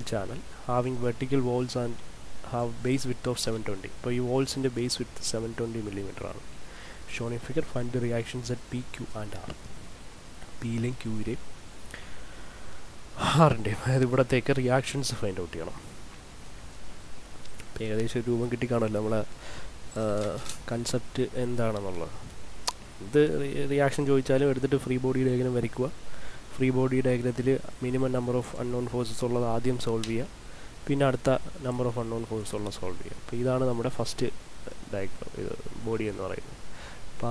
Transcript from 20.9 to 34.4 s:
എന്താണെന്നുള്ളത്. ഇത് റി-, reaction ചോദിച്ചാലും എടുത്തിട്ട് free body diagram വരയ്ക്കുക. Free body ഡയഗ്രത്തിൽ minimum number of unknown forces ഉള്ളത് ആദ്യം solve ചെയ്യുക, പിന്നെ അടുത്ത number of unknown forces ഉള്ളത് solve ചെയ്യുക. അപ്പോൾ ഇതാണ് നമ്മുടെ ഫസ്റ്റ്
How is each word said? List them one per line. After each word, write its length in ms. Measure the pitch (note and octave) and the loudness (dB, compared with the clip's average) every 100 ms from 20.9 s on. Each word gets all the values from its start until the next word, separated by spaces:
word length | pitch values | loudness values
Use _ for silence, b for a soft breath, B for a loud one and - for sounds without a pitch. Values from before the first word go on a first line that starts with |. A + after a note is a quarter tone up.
| B2+ - - B2+ - | 0 0 -2 0 0
എന്താണെന്നുള്ളത്. 680 | B2 A#2+ A2+ G#2 G2 F2 D#2+ - - - - - - - - - G2 | 2 4 2 2 0 -2 -2 -4 -6 -6 -4 -2 -4 -4 -12 -10 2
ഇത് 140 | C#3+ D3+ D3+ | 6 6 4
റി-, 100 | C#3+ C#3 C3+ | 0 0 2
reaction 300 | C#3 C#3 C#3+ C#3 | 4 4 4 6
ചോദിച്ചാലും 400 | C3+ C3 C3+ C#3+ | 6 6 4 6
എടുത്തിട്ട് 260 | C3 C3 C3+ B2+ | 4 4 2 2
free 100 | B2+ C3 | 0 2
body 160 | B2+ C3 | 4 4
diagram 240 | B2 B2+ B2 | 4 2 2
വരയ്ക്കുക. 320 | A#2 - C3 - - B B B B - | 0 0 -2 -2 -2 B B B B 2
Free 140 | C3 B2+ | 4 4
body 200 | C3 C3 B2+ | 4 4 4
ഡയഗ്രത്തിൽ 400 | B2 B2 A#2+ B2+ C3 - - B2+ | 4 2 2 2 2 2 -4 -2
minimum 260 | C3 C3 B2+ | 2 2 2
number 180 | B2 B2 | 2 0
of 60 | A#2+ - | 0 -4
unknown 240 | B2 B2 A#2+ | -2 -2 0
forces 260 | B2 A2+ - B2 | -2 0 0 2
ഉള്ളത് 200 | A#2+ A#2+ A2+ | 2 4 4
ആദ്യം 220 | B2 B2 B2+ | 4 2 2
solve 220 | A2+ A2+ | 0 0
ചെയ്യുക, 160 | A2+ C3 - B B B B - | -2 -2 -8 B B B B 0
പിന്നെ 180 | C#3 C#3 | 4 4
അടുത്ത 200 | B2+ C3+ C3 - - C3 | 4 4 4 2 -4 -4
number 200 | B2 B2 | 0 0
of 60 | A#2+ | 0
unknown 220 | A2+ A#2 A2+ | -2 -2 -2
forces 220 | A2 G2+ G#2 | -2 -2 -2
ഉള്ളത് 180 | G#2 - | -2 -2
solve 200 | F#2 F2+ | 0 0
ചെയ്യുക. 160 | - - | -2 -6
അപ്പോൾ 140 | - A#2+ | -4 0
ഇതാണ് 220 | B2 B2+ C3 | 2 4 2
നമ്മുടെ 200 | A#2+ B2 - | 2 0 0
ഫസ്റ്റ് 300 | A#2 - B2+ - | -2 2 0 0